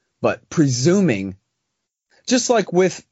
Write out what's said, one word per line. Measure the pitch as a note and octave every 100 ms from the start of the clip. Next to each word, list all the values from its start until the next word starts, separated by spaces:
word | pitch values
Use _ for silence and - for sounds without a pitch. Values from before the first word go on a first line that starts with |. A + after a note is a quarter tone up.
| _ _
but | A#2 F#2 _
presuming, | - C#3+ B2 C#3 G3+ F3+ G2+ G2 F#2 _ _ _ _ _ _ _ _ -
just | B3+ -
like | A#3 F#3
with, | F3 F#3 - -